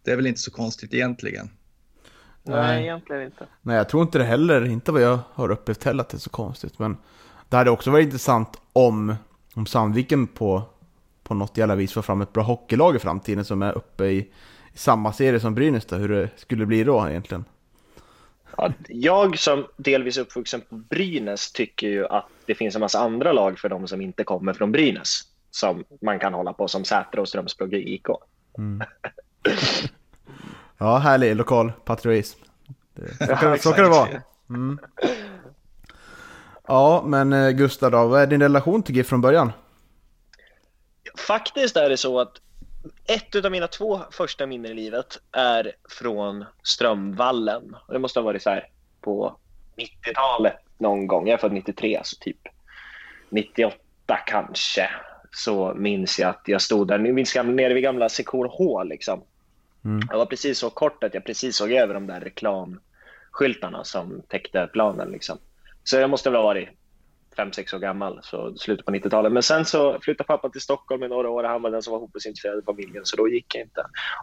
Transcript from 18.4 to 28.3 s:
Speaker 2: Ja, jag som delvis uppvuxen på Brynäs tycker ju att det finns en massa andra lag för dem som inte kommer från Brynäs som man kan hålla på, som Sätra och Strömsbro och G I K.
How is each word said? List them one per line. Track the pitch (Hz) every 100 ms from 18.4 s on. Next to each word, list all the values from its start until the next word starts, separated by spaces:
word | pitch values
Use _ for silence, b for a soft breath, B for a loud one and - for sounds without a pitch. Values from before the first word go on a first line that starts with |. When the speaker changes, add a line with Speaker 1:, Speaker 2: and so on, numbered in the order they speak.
| - -
Speaker 2:
Ja, | 175 135 -
jag | 117 139 190 196 156
som | - 143 135 -
delvis | 139 135 123 127
uppvuxen | 117 127 117 123
på | - 110
Brynäs | 113 160 190 151 101 101 -
tycker | - 113 - 104
ju | 101 95
att | 104 - _ -
det | 107
finns | 110 107
en |
massa | 104 107
andra | 117 117 147
lag | 139 95 90
för | 101
dem | 92 92
som | 95
inte | 95 -
kommer | - 92 95
från | 95 104
Brynäs | 135 147 - - - - _ _
som | - 101 85 - -
man | 107 95
kan | 98
hålla | 90 92
på, | 87 98
som | 95 95
Sätra | 104 90 -
och | 95
Strömsbro | 98 185 - 95
och |
G | 101
I | - 98
K. | - - _